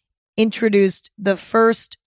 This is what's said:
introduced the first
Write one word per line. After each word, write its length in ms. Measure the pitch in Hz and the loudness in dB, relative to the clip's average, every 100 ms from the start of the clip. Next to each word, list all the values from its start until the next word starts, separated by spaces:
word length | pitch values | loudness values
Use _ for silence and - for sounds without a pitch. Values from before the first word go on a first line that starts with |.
| _ _ _ - | _ _ _ -2
introduced 760 | 220 - 226 202 196 - - - | -2 0 0 2 2 -2 -14 -6
the 200 | 196 185 | -4 -4
first 600 | - 226 226 220 - - | -2 2 2 0 -6 -18